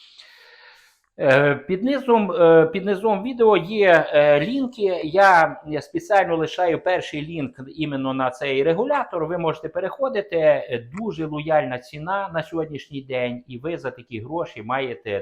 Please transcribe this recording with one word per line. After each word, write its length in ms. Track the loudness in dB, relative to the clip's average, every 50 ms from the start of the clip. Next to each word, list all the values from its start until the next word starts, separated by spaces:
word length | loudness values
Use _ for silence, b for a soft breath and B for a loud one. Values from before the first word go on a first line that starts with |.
| b b b b b b b b b b b b b b b b b b b b b _ _ -2
Е, 340 | 2 4 4 4 4 2 0
під 280 | -2 -4 -6 -6 -4 -2
низом, 500 | -2 -2 -2 0 2 2 2 2 0 2
е, 340 | 4 6 8 8 8 6
під 180 | 4 0 -4 -4
низом 380 | -2 -4 -2 0 -2 -2 -2 -4
відео 340 | -6 -2 2 4 4 4
є, 500 | 4 2 -2 0 2 4 6 6 6 4 4 4
е, 280 | 4 6 6 6 4
лінки. 600 | 2 0 -2 -4 -4 -6 -6 -2 -2 -2 -2 -2 -6
Я, 580 | -2 2 4 6 8 8 6 6 4 0 -6 -12
я 160 | -8 -8 -8 -8
спеціально 540 | -6 -8 -8 -2 2 2 2 4 2 0
лишаю 420 | -2 -2 -2 -2 -2 0 0 0 0
перший 440 | 0 0 -2 -2 -2 -6 -8 -8 -8
лінк 380 | -8 -8 -8 -8 -8 -10 -12 -20 -16 -10
іменно 380 | -8 -6 -6 -4 -4 -4 -4 -2
на 160 | -2 -2 -4
цей 320 | -4 -4 -4 -2 0 0 2
регулятор. 640 | 0 2 0 0 -2 -2 -2 -4 -4 -6 -6 -6
Ви 120 | -4 -4 -4
можете 300 | -4 -4 -4 -6 -8 -10
переходити. 680 | -8 -6 -8 -6 -6 -4 -6 -4 -4 -4 -6 -4 -2
Е, 520 | 0 2 4 2 2 0 -6 -8 -8 -8 -10 -14
дуже 340 | -10 -8 -8 -8 -6 -8
лояльна 520 | -8 -6 -8 -4 0 0 0 0 0 -6 -10
ціна 520 | -10 -12 -16 -14 -10 -6 -6 -6 -6 -6 -6
на 80 | -8 -8
сьогоднішній 600 | -6 -6 -6 -6 -6 -8 -14 -14 -14 -14 -14 -12
день, 420 | -8 -6 -4 -4 -4 -6 -8 -14
і 120 | -16 -16 -12
ви 200 | -10 -8 -8 -8
за 120 | -8 -10
такі 300 | -12 -12 -16 _ -12 -12
гроші 420 | -12 -8 -8 -8 -8 -8 -10 -14 -8
маєте 580 | -6 -4 -4 -4 -6 -8 -10 -8 -6 -6 -6